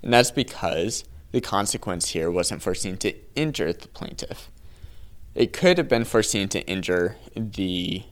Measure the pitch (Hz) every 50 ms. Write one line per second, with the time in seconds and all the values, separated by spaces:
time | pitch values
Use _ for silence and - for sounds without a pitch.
0 | - - 120 120 127 - - 143 123 - - - - 85 - 82 87 110 - -
1 | - - - - - - - 123 - - - 98 101 - - 113 - 107 90 85
2 | - - - 85 80 85 85 90 87 - - 76 - - 92 - - 95 92 95
3 | - 104 - - - - - 135 156 156 143 - - 78 - - - - - -
4 | - - - - - - - - - - - - - - - - - - - -
5 | - - - - - - - - - - - - 185 180 180 175 151 - 123 117
6 | 117 - - 113 104 - - 107 95 98 - - - - 92 95 90 - 90 87
7 | 87 92 104 - - - - 110 113 107 101 110 98 92 90 90 87 - 95 95
8 | - -